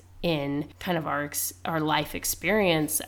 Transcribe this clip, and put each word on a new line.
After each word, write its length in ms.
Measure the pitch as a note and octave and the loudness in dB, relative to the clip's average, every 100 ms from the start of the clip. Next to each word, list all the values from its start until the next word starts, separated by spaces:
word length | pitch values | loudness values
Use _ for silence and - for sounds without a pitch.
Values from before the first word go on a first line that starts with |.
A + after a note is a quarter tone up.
| - - | -16 -4
in 460 | F3 D3+ C#3+ C#3+ D#3 - | 0 0 0 -2 -4 -6
kind 160 | - E3+ | -2 -2
of 80 | D3+ | 0
our 180 | C#3+ | -2
ex-, 300 | D3 - - - | -2 -4 -6 -6
our 160 | - D#3+ | -4 0
life 340 | D#3 D3+ D3+ | 2 2 0
experience 840 | - - - E3 G#3+ F#3+ D#3+ D3+ - | -4 -6 -2 2 4 4 4 2 -2